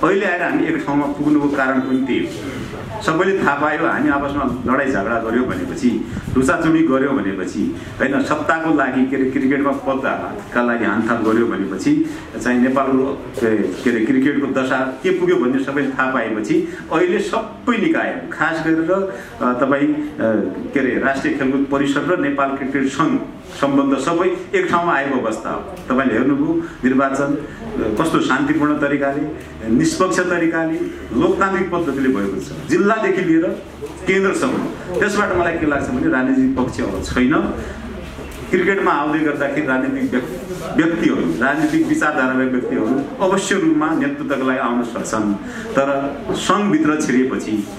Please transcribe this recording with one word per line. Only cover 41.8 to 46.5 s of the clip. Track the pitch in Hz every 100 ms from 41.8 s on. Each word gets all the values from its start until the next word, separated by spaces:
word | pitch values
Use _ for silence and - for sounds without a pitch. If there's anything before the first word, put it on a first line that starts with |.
| 160
विचारधाराका | 151 156 143 127 131
व्यक्तिहरू | 131 127 113 123 110 135 - - 190
अवश्य | 190 - 196
रूपमा | 160 151 156
नेतृत्वको | 156 139 139 131 135 131
लागि | 131
आउन | 127 120
सक्छन्, | 117 110 98 110 104 98 - - -
तर | - 139 139 139 - 220
सङ्घभित्र | - -